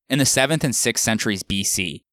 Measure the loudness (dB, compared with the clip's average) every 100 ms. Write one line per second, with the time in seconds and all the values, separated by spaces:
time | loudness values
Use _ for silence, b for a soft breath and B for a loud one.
0 | _ 0 2 4 2 2 0 0 0 0
1 | 0 0 0 -2 -2 -2 -2 -2 -4 -8
2 | -16